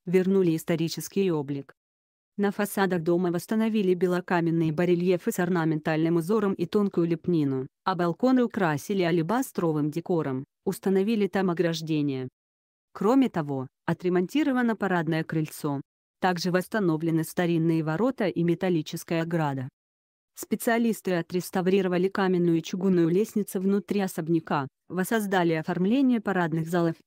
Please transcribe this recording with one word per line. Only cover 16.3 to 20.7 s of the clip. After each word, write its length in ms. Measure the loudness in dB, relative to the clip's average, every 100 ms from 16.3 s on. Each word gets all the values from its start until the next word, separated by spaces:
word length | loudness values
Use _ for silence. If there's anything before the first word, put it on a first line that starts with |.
| 0 0
восстановлены 720 | -2 -2 0 0 0 0 0
старинные 580 | 0 -2 0 2 2 0
ворота 460 | 0 0 -2 0 -2
и 140 | 0
металлическая 800 | 0 0 0 -2 -2 -8 -4 -4
ограда. 480 | -2 -2 -2 -2 -8 -14 _ _ _ _ _
Специалисты 800 | -18 -6 -4 0